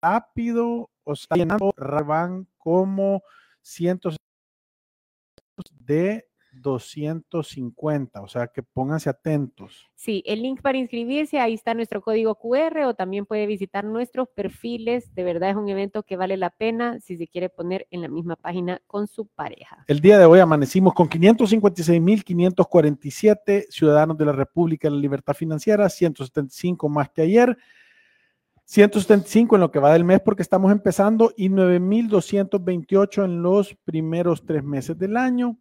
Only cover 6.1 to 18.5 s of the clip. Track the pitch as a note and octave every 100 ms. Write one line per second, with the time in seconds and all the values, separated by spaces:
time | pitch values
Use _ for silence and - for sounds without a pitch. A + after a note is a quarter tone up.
6.1 | A3 _ _ _ C3 B2+ C3 - - D3+
7.1 | D#3+ - E3+ D3+ - B2 A2+ D3+ D3+ C3
8.1 | - G2 B2+ A#2+ - - - C3 D#3 D3+
9.1 | B2+ - D3+ C3+ _ G2 _ _ _ -
10.1 | G3+ - G#3+ B3 C4 C#4 C4 B3 A#3 A#3
11.1 | C#4 D4+ D4 A#3+ A3+ - A3+ A3+ G#3+ G#3
12.1 | A3 A3 G#3+ A#3 B3+ D#4+ D#4+ C#4 A3+ F#3
13.1 | G3 G3+ G#3+ G#3 G#3 F#3+ G3 G#3 A3 A#3+
14.1 | - B3+ - G3+ - A#3 A#3 A3+ B3 A#3+
15.1 | - F3+ E3+ F#3 G3+ G#3 G3 G3+ G#3+ G#3
16.1 | F#3 F#3+ F#3+ F#3+ _ A3 A3+ A#3+ A#3 _
17.1 | F3 E3 F3+ F3+ _ F3 F#3+ - F3+ E3
18.1 | D3 E3+ E3 -